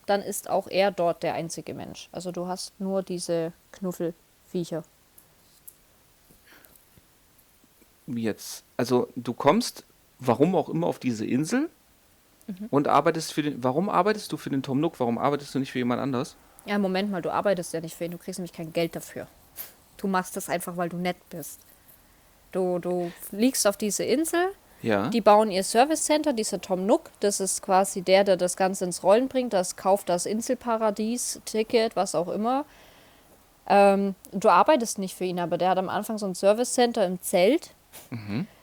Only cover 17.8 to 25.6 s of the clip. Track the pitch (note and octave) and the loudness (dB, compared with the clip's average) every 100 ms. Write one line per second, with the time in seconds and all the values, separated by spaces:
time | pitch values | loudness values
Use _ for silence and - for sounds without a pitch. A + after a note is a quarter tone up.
17.8 | E3 - E3+ F3 - F#3 F3 - D#3+ E3 | -8 -10 -10 -10 -10 -10 -10 -10 -6 -2
18.8 | E3+ E3 - - - _ _ - - - | -4 -4 -12 -14 -16 _ _ -18 -18 -20
19.8 | _ - G3+ F#3+ F3+ G3 - F3 F#3 F3 | _ -8 -2 -2 -2 -8 -4 -4 -4 -4
20.8 | E3+ E3+ F3+ F3+ _ E3+ - - - _ | -4 -2 -4 -6 _ -14 -14 -16 -20 _
21.8 | - - _ _ _ _ _ F#3 F3+ F3+ | -20 -20 _ _ _ _ _ -2 0 0
22.8 | F3+ F3+ E3+ - - G3+ B3 - G3+ - | -2 -2 -4 -8 -10 0 2 2 0 0
23.8 | G#3+ - - C4 D#4+ E4+ F#4 - _ - | -2 -2 0 0 0 0 0 -4 _ -6
24.8 | A#2 G2+ A#2 A3+ G#3+ G#3 A3 F#3 | 0 0 2 2 6 6 6 0